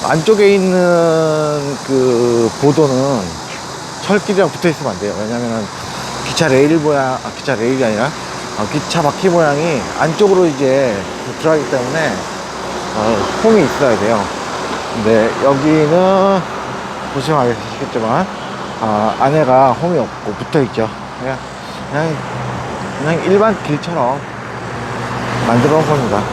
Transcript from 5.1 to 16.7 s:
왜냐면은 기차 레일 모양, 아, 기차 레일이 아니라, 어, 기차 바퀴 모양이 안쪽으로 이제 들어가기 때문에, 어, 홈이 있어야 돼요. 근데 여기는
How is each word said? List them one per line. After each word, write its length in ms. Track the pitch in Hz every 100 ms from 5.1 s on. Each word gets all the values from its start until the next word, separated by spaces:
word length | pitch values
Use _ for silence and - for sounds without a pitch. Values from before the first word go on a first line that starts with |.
| 92
왜냐면은 460 | 107 120 120 113 101 - - - - - -
기차 220 | - 160
레일 280 | 131 147 160
모양, 360 | 151 143 131
아, 160 | 127 110 98
기차 180 | -
레일이 300 | 120 117 131
아니라, 220 | 120 107 135 - - - - -
어, 100 | 104
기차 280 | 151 - 165
바퀴 260 | 147 - 185
모양이 520 | 175 156 143 170 139 95 -
안쪽으로 480 | 151 151 208 185 175
이제 480 | 135 139 135 131 101 92 - - 110
들어가기 280 | 160 156 135
때문에, 420 | 135 123 160 147 95 87 - - - - - - 107
어, 200 | 107 107 - -
홈이 220 | 220 214
있어야 340 | 135 - 139 104
돼요. 220 | 104 110 95 - - - - - -
근데 360 | 117 107 113 110 113
여기는 1000 | 127 139 151 156 151 170 185 190 196 190 - - -